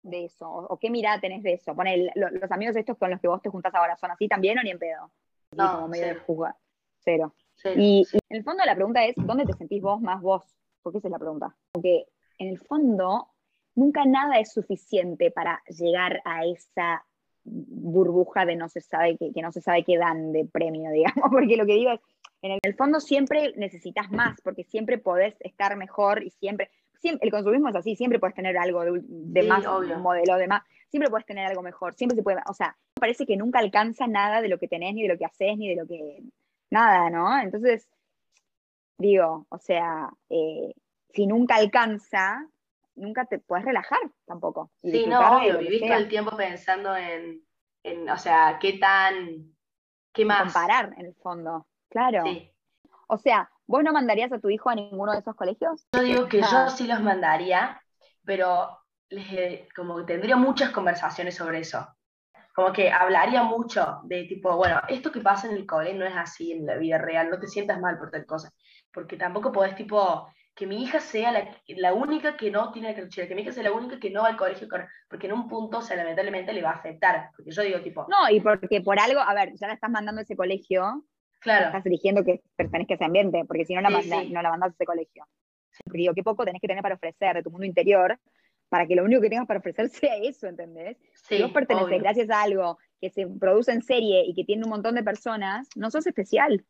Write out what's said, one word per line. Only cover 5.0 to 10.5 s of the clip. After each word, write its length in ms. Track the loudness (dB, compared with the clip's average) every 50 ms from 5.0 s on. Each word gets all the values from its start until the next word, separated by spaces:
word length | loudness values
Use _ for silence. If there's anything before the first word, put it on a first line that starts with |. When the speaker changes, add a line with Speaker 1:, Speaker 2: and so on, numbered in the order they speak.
| -14 -20 _ _ _ _ _ _ _ _
Speaker 1:
Así 60 | -2 0
Speaker 2:
No, 160 | 0 0 0
Speaker 1:
como 140 | -2 -6 -6
medio 160 | -4 -4 -4
Speaker 2:
cero. 120 | -4 -6 -8
Speaker 1:
de 60 | -6
juzgar. 300 | -6 -4 -4 -4 -6 -6 _ _ _ _ _ _ _ _ _ _
Cero. 300 | 0 2 2 0 -2 _ _ _ _ _ _
Speaker 2:
Cero, 160 | _ -2 2 4
Speaker 1:
Y, 260 | 6 8 8 6 6
Speaker 2:
sí. 120 | 4 2 -2
Speaker 1:
y 20 | _ _
en 60 | -10 -8
el 60 | -6
fondo 200 | -6 -2 0 2
la 100 | 2 2
pregunta 300 | 2 0 2 2 2 2
es, 100 | 2 0
¿dónde 280 | -2 -2 -2 0 0 0
te 60 | -2
sentís 280 | -4 -6 -8 -8 -6 -4
vos 180 | -2 -2 -2 -2
más 200 | -2 -4 -4 -2
vos? 240 | 0 0 0 0 -2 _